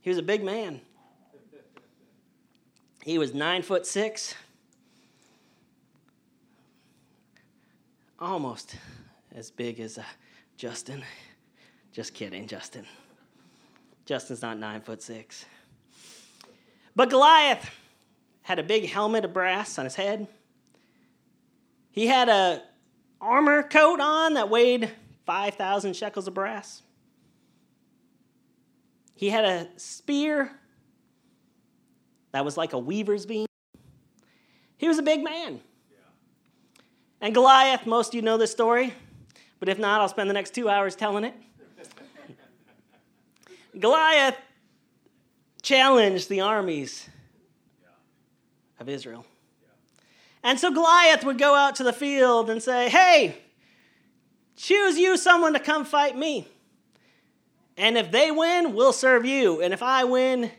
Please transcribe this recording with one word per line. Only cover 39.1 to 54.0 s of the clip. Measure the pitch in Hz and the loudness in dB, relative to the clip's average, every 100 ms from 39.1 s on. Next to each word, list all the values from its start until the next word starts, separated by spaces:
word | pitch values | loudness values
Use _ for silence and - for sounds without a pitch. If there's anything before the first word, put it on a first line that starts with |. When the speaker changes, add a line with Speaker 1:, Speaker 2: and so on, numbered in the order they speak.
| - - _ _ _ | -20 -20 _ _ _
Speaker 1:
but | 185 | -6
if | 190 | -4
not, | 208 214 | -2 0
I'll | 196 | 0
spend | - 196 | -2 -4
the | |
next | 202 196 | -4 -6
two | - 226 | -6 -2
hours | 202 196 185 | 0 -2 -4
telling | 214 202 | -6 -4
it. | 226 - _ _ - _ | -6 -12 _ _ -20 _
<laughs> | - - - - - - _ _ _ _ _ _ _ _ _ _ _ 370 _ 196 | -20 -20 -20 -20 -20 -20 _ _ _ _ _ _ _ _ _ _ _ -20 _ -2
Goliath | 214 311 320 302 269 254 - _ _ _ _ _ _ _ _ _ _ _ | 2 4 4 4 2 0 -16 _ _ _ _ _ _ _ _ _ _ _
challenged | - 269 262 254 208 190 180 | 0 4 6 6 4 0 -4
the | 196 | -4
armies | 196 214 190 151 131 - - - _ _ _ _ _ _ | -2 -2 -4 -6 -8 -14 -20 -20 _ _ _ _ _ _
Speaker 2:
Yeah. | _ _ _ _ _ _ _ _ _ _ | _ _ _ _ _ _ _ _ _ _
Speaker 1:
of | 123 | -12
Israel. | 139 123 117 - _ _ _ | -12 -12 -20 -20 _ _ _
Speaker 2:
Yeah. | _ _ _ _ _ _ _ _ | _ _ _ _ _ _ _ _
Speaker 1:
And | 247 262 | -2 0
so | 359 | 0
Goliath | 311 330 349 339 311 | 2 6 8 8 6
would | 262 247 | 2 2
go | 285 285 | 4 6
out | 277 269 | 4 0
to | |
the | 254 | -4
field | 240 285 277 254 233 220 | -2 -4 2 4 4 0
and | 226 | -4
say, | 240 247 240 | -2 -2 4
"Hey, | 339 370 320 190 - _ _ _ _ _ _ | 6 8 6 4 -6 _ _ _ _ _ _